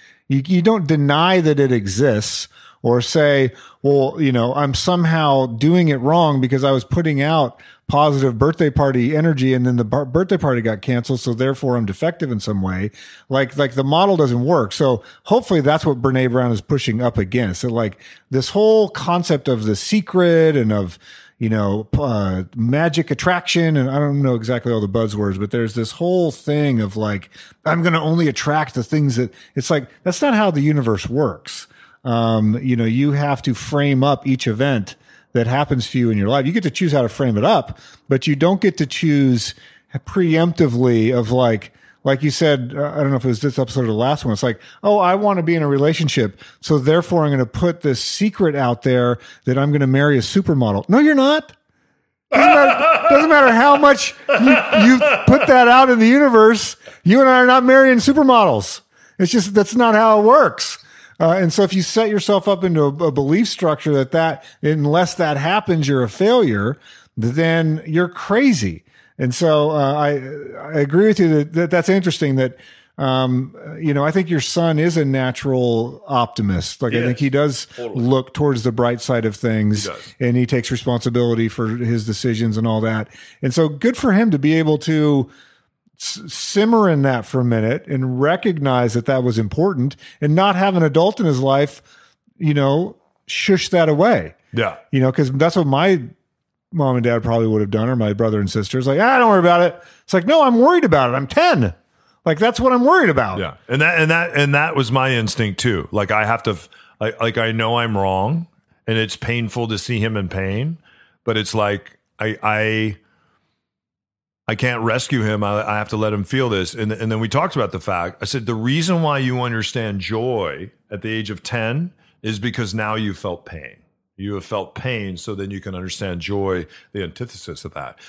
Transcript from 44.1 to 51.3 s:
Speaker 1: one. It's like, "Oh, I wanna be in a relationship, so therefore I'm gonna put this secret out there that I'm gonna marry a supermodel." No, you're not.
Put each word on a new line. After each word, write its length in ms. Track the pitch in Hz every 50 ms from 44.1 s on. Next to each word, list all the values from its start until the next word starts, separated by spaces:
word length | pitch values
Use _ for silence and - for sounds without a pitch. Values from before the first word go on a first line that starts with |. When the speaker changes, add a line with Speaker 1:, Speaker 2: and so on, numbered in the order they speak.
| 151 - -
Speaker 1:
one. 80 | 127 104
It's 100 | - 135
like, 160 | 123 107 - - - - _ -
"Oh, 160 | 208 208 208
I 160 | 180 175 190
wanna 280 | 202 208 202 196 180 160
be 120 | 170 175
in 80 | 165 151
a 40 | 143
relationship, 720 | 139 139 143 156 160 - 160 135 - 139 113 98 - - - - - _
so 180 | - - 151
therefore 460 | 143 127 147 160 175 165 - 180 165 151
I'm 80 | 147
gonna 140 | 143 131 123
put 380 | 107 - - 175 175 160 170 -
this 200 | 147 127 - -
secret 500 | - - - 202 214 - - 190 160 147
out 280 | 143 131 123 120 -
there 360 | - 135 127 123 123 123 120 - - - - _ -
that 120 | 131 127
I'm 140 | 139 143 147
gonna 160 | 147 143 139
marry 300 | 131 131 139 143 147 139
a 40 | 123
supermodel." 680 | 113 - - 196 190 190 156 135 120 107 98 98 - -
No, 100 | 196 269
you're 160 | 294 311 302
not. 380 | 269 262 277